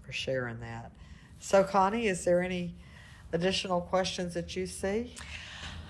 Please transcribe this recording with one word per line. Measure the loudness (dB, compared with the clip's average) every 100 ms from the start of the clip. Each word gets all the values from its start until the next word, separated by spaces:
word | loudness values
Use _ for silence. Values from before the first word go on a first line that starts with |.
for | -10
sharing | -6 -2 -2 -2 -6
that. | -8 -10 -12 -16 -20 -20 -20 -16
So, | 4 6
Connie, | 6 6 4 4 0
is | 2
there | 4 4
any | 4 -2 -4 -8 -16 -20 -20 -20 -4
additional | 0 2 2 0 0
questions | 2 2 2 -2 -4
that | -4 -6
you | -6 -6
see? | -4 -2 -2 -4 -10 -12 -12 -12 -12 -12 -12